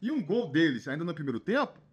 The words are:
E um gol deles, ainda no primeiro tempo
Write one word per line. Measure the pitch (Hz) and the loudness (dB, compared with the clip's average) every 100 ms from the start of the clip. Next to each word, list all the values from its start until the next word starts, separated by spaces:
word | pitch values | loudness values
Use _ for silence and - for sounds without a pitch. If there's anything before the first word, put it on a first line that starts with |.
E | 220 | -2
um | 302 | -2
gol | 156 233 185 | 0 0 2
deles, | 147 160 120 131 | 4 4 2 -4
ainda | 147 | -4
no | 170 | -4
primeiro | 156 139 113 | -4 -4 -4
tempo | - 262 262 - _ | 0 0 0 -6 _